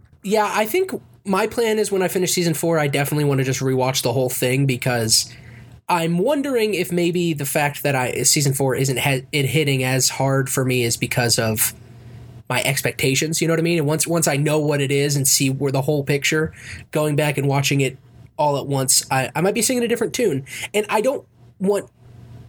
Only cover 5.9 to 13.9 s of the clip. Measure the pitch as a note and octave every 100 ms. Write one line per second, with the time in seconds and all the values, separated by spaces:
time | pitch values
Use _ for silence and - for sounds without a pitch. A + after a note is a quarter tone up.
5.9 | F3 E3 E3+ A3 D4 C#4 B3 G#3+ F#3 F3+
6.9 | F3 F3 F3+ E3+ D3 C#3 D#3+ C#3+ C#3 D3
7.9 | C3 B2 - B2+ - C#3 C3+ C3+ B2+ C#3
8.9 | A#2+ D3 C3+ C3+ D3 C3 D3+ D3 C3+ B2+
9.9 | C3 B2+ - C3+ C3+ C3+ - C3 B2+ A#2
10.9 | - C#3 - A#2+ A2+ A2+ A2 - - -
11.9 | - - - - - - B2 - C#3 B2
12.9 | - C#3 C3+ D#3+ D#3+ D#3+ E3 E3+ E3+ C#3+